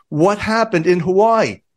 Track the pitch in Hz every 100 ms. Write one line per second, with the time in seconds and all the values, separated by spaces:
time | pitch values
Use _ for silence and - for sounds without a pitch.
0 | _ 151 175 208 - 220 220 180 165 180
1 | 175 185 220 226 151 95 _